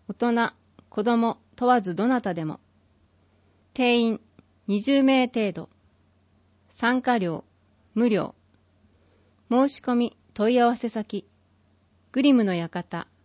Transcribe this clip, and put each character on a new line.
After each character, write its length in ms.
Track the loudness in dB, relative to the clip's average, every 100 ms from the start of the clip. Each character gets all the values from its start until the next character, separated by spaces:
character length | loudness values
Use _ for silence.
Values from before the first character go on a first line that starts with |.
| -16
大 60 |
人、 400 | -4 0 0 -2 -6 _ _ _
子 140 | -4
供 340 | 0 0 0 -4 _ -2
問 120 | 2
わ 140 | 2
ず 120 | 0
ど 140 | -2 0
な 140 | -2
た 120 | -2
で 120 | -6 -8
も。 140 | -10 _ _ _ _ _ _ _ _ _ _ _
定 260 | -4 0 2
員、 220 | 0 -2 _ _ _ _ -4
二 140 | -2
十 220 | 0 2
名 240 | 4 2 0
程 240 | -2 -4
度。 180 | -6 -14 _ _ _ _ _ _ _ _ _ _
参 320 | -4 -2 0
加 160 | 0 0
料、 260 | -2 -6 -10 _ _ _ _
無 160 | -2 0
料。 240 | 0 -4 -10 _ _ _ _ _ _ _ _ _ _ -2
申 180 | 0 0
し 120 | -2
込 140 | -2 -2
み、 220 | -2 -6 _
問 180 | -4 0
い 80 | 2
合 80 | 2
わ 100 | 0
せ 120 | -6
先、 380 | -8 -8 -10 -12 _ _ _ _ _ _ _ _
グ 100 | 0
リ 120 | 4
ム 100 | 4
の 120 | 2 -2
館。 520 | -4 -8 -8 -10 -12 _